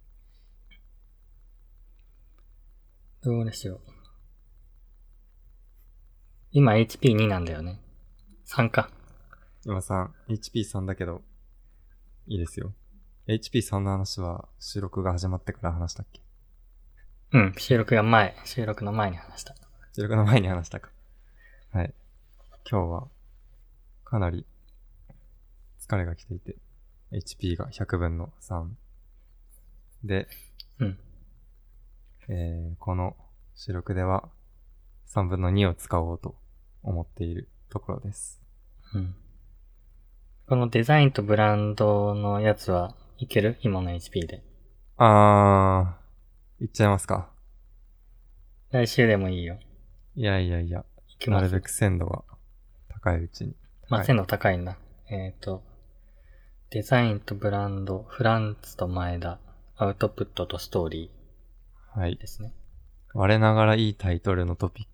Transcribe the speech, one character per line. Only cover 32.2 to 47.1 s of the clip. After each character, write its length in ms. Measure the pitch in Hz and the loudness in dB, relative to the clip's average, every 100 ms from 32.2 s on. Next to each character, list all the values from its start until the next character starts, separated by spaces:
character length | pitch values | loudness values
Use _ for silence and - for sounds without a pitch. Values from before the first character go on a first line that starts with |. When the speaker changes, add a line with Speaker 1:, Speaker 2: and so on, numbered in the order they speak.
| - | -10
Speaker 2:
え 420 | 90 85 85 82 | -6 -6 -6 -8
ー、 20 | 85 | -8
こ 160 | - 90 | -6 -4
の 220 | 90 - - - - - | -4 -8 -20 -20 -20 -18
収 180 | - | -10
録 200 | 90 - | -8 -4
で 100 | 92 | -2
は、 260 | 92 95 - - - - - - - - - | 0 -2 -4 -20 -20 -20 -20 -20 -20 -20 -6
三 220 | - 95 | -2 -2
分 140 | 90 | 0
の 100 | 90 | 2
二 140 | 98 98 | 4 4
を 80 | |
使 280 | 82 - 87 | 0 -2 -2
お 120 | 82 | -2
う 60 | 85 | -6
と 180 | - - - - - - | -10 -14 -20 -20 -20 -12
思 180 | - 87 | -6 -6
っ 40 | 85 | -6
て 180 | - 85 | -8 -8
い 80 | |
る 160 | 85 - - - | -8 -12 -20 -10
と 100 | 107 | -10
こ 140 | - | -8
ろ 60 | 101 | -10
で 120 | 101 | -10
す。 280 | - - - - - - - - | -12 -14 -18 -20 -20 -20 -20 -10
Speaker 1:
う 60 | 104 | -8
ん。 160 | 92 90 - - - - - - - - - - - - - | -6 -10 -18 -20 -20 -20 -20 -20 -20 -20 -20 -20 -20 -12 -2
こ 80 | 127 | 0
の 140 | 120 | 2
デ 140 | 113 | 2
ザ 160 | 117 151 | 4 6
イ 80 | 139 | 6
ン 40 | |
と 120 | 135 | 4
ブ 120 | 104 107 | 2 4
ラ 200 | 107 104 | 4 4
ン 200 | 104 104 | 0 2
ド 400 | 107 104 104 104 | 2 4 2 0
の 240 | 104 101 | -2 2
や 160 | 107 104 | 2 2
つ 160 | - | 0
は 240 | 90 90 - - - | 0 0 -8 -18 -12
い 100 | - | -2
け 140 | 110 | 2
る？ 160 | 104 120 | 2 0
今 200 | 110 95 | -2 -2
の 100 | 90 | -2
エ 40 | 87 | -6
イ 60 | |
チ 100 | - | -6
ピ 100 | 92 | -6
ー 60 | 87 | -6
で。 160 | - - - - - - - | -10 -18 -20 -20 -20 -8 4
Speaker 2:
あ 1000 | 117 104 104 101 101 98 95 95 92 87 - - - - - - | 8 10 8 8 8 6 6 4 0 -4 -18 -20 -20 -20 -20 -12
ー、 40 | 113 | -8
い 20 | |
っ 40 | |
ち 120 | - | 2
ゃ 40 | 104 | 4
い 20 | |
ま 100 | 98 | 4
す 80 | |
か。 240 | - | 0